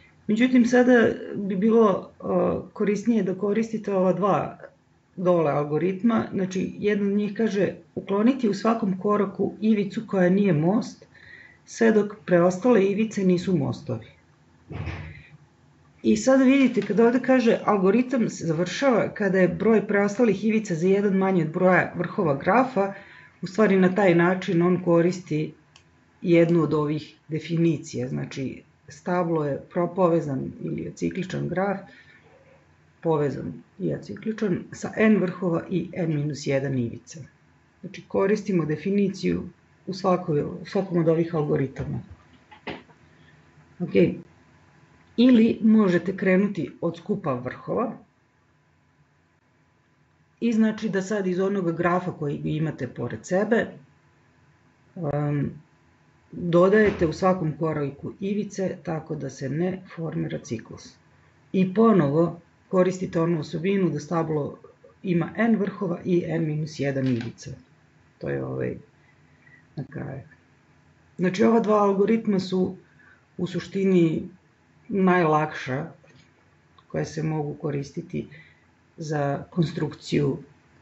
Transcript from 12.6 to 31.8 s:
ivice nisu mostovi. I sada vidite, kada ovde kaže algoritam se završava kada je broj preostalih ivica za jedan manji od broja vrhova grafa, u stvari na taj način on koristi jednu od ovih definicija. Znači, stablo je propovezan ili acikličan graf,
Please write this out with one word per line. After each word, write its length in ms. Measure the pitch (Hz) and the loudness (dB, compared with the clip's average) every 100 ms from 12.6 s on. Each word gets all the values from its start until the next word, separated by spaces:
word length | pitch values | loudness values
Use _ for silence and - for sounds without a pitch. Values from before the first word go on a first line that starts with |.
| 254 233 | 4 4
ivice 400 | 196 202 220 208 | 4 2 -2 0
nisu 320 | 185 180 196 180 | 2 2 2 0
mostovi. 500 | 131 117 - 113 - _ _ _ _ _ - - 78 85 78 - - - _ _ _ _ _ _ | 0 -4 -8 -10 -10 _ _ _ _ _ -14 -10 -10 -10 -12 -18 -20 -20 _ _ _ _ _ _
I 140 | 220 214 | 0 2
sada 280 | 254 269 | 4 4
vidite, 360 | 262 277 262 202 196 | 6 6 4 2 0
kada 200 | 180 233 | 4 4
ovde 140 | 254 | 4
kaže 380 | 254 262 226 196 | 2 4 4 2
algoritam 640 | - 208 185 220 254 262 196 | 2 2 4 2 2 0 -2
se 180 | - 165 | -4 -4
završava 640 | 156 180 - 277 226 117 | -2 -4 -2 2 2 0
kada 240 | - 202 190 | -2 0 2
je 100 | 180 | 2
broj 380 | 170 202 220 202 | 2 2 2 2
preostalih 580 | 202 202 202 240 190 | 0 0 2 2 2
ivica 300 | 220 214 - | 0 0 0
za 140 | 165 180 | 0 2
jedan 240 | 196 202 | 2 2
manji 300 | 190 190 190 | 2 2 2
od 60 | 156 | 0
broja 440 | 180 185 175 - 170 | 2 4 4 2 -2
vrhova 380 | 175 - 170 | -6 -2 0
grafa, 600 | 139 175 214 262 196 196 - - - - _ | 0 2 2 2 0 -2 -4 -16 -20 -20 _
u 40 | 180 | -6
stvari 300 | - 214 190 | 2 4 6
na 140 | 185 | 4
taj 200 | 185 196 | 4 4
način 480 | 170 175 185 196 170 | 6 4 0 0 2
on 200 | 175 180 | 2 2
koristi 720 | 175 170 170 180 - 151 151 - _ _ _ _ _ _ | 2 4 2 0 -4 -4 -4 -10 _ _ _ _ _ _
jednu 400 | 185 170 165 170 | 2 4 6 4
od 120 | 147 | 2
ovih 420 | 151 147 151 - - - | 0 -2 -4 -8 -18 -10
definicija. 800 | 156 160 165 170 147 - 120 127 | -8 -4 0 2 0 -4 -8 -6
Znači, 540 | 147 139 139 127 131 - _ - | -6 -8 -8 -8 -10 -18 _ -20
stablo 560 | - - 180 170 160 | -12 -4 -2 0 -2
je 160 | 147 135 - | -2 -6 -6
propovezan 840 | 185 175 185 180 165 147 135 139 - | -4 -2 2 2 2 0 -4 -6 -10
ili 260 | 80 76 82 | -8 -8 -8
acikličan 600 | - 85 87 85 143 - | -6 -6 -4 -6 -6 -4
graf, 300 | 180 202 190 | -2 -2 -4